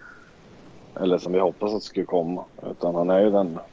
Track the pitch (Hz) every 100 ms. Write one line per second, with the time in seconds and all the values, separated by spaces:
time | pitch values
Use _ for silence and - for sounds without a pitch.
0 | - - - - - - - - - -
1 | 95 87 85 92 92 - 104 107 - -
2 | 87 90 85 92 - - - - 87 85
3 | 90 95 107 101 90 82 -